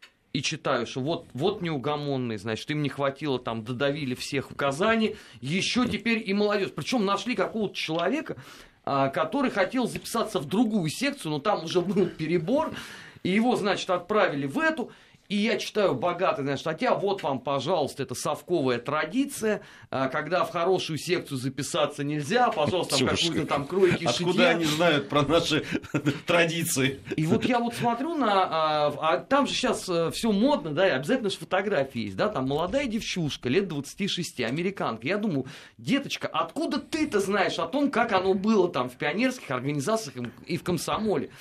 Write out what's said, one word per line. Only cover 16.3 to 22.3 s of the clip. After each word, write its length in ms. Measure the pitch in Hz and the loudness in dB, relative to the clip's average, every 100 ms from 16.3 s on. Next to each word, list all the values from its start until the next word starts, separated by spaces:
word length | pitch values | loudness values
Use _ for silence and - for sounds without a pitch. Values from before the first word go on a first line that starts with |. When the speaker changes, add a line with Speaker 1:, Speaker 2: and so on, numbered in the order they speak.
| 143 | 0
Speaker 1:
значит, 180 | 139 135 | -2 -2
статья, 340 | 165 165 247 | -4 0 0
вот 300 | 170 196 190 | 2 0 0
вам, 160 | 151 131 | -2 -2
пожалуйста, 640 | 147 139 131 180 131 - | -2 -2 0 0 0 -4
это 120 | 123 123 | -6 -4
совковая 640 | 165 147 - 175 127 117 | -4 -4 0 0 2 0
традиция, 840 | 139 151 160 240 285 - 214 202 - - - | 0 -2 -2 -2 -2 -2 -2 -2 -4 -20 -6
а, 200 | 123 135 | -2 -2
когда 340 | 151 147 175 | -2 -2 0
в 80 | 170 | 0
хорошую 460 | 175 175 185 - 156 | 0 2 2 0 -4
секцию 400 | 165 175 170 135 | 0 -2 0 -4
записаться 680 | 135 135 135 170 147 147 | -4 -4 -4 0 0 0
нельзя, 460 | 143 151 139 | -4 -2 0